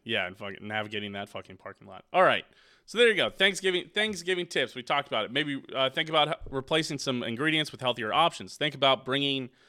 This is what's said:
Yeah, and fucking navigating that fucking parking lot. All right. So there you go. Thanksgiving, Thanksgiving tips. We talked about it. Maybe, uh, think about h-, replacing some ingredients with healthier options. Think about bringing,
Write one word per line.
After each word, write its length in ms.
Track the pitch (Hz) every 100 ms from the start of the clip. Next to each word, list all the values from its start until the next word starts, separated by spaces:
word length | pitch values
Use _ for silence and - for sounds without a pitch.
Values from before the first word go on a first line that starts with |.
Yeah, 220 | - 110 90
and 100 | 95
fucking 300 | 104 98 104
navigating 460 | 107 104 107 104
that 160 | 101 101
fucking 280 | 101 - 92
parking 280 | 98 98 101
lot. 180 | 92 -
All 100 | 175
right. 200 | 175 107 - _ _ _ _
So 80 | 202
there 100 | 233
you 60 |
go. 140 | 190 113
Thanksgiving, 640 | - 190 185 185 180 -
Thanksgiving 540 | 208 214 185 170 185 175
tips. 280 | 170 127
We 80 | -
talked 260 | - 143 139
about 180 | 120 101
it. 40 |
Maybe, 320 | 127 147 139 - 127
uh, 140 | 131
think 180 | 147 156
about 200 | 156 147
h-, 60 | 156 -
replacing 500 | 135 131 160 151 139
some 240 | - 123
ingredients 480 | 117 117 156 156 151
with 120 | 127
healthier 320 | 127 117 107
options. 420 | 131 165 - 92 -
Think 180 | 147
about 300 | 135 135 131
bringing, 460 | 131 135 143 135 123 _